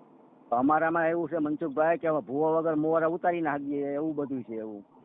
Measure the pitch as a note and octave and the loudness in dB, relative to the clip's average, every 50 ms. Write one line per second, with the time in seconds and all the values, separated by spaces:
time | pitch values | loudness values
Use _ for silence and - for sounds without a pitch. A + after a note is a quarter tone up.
0 | - - - - - - - - - - A#2+ A#2+ C3 C#3+ D3+ D#3 D#3+ D#3+ E3 E3+ | -20 -20 -20 -20 -20 -20 -20 -20 -6 -2 0 2 4 4 4 4 4 2 2 2
1 | E3 D#3+ E3 E3+ E3+ D3 E3 E3 D3+ D3 D3+ D3 E3 D#3 C3 D3+ D#3 E3 E3+ D#3+ | 2 2 2 0 -2 -2 -2 -2 -2 -2 -2 -2 -4 -4 0 2 2 2 2 2
2 | - E3 D#3 D3 A2 F2+ B2+ C#3+ D#3 D#3+ D#3+ E3 D#3 E3 D#3 D3+ D3+ D#3 D#3+ E3 | 0 0 0 0 -2 -2 -2 0 2 2 2 2 2 2 0 0 2 2 2 2
3 | D#3+ D#3+ E3+ E3+ - F3+ F3 F3 E3 D3+ C#3+ C#3+ C#3+ C#3 C#3+ C#3+ C#3+ C#3 C#3 C#3+ | 2 2 0 0 0 0 0 0 0 -2 -2 -2 -4 -4 -4 -4 -2 -2 -2 -2
4 | D#3 D#3+ D3+ D3 C#3+ C3+ C#3 C3 A2+ - A2+ A2 A2 A2 G#2+ G2+ G#2 - - - | -2 -2 -2 -4 -4 -4 -4 -6 -6 -8 -8 -8 -8 -8 -10 -12 -14 -18 -20 -20
5 | - | -20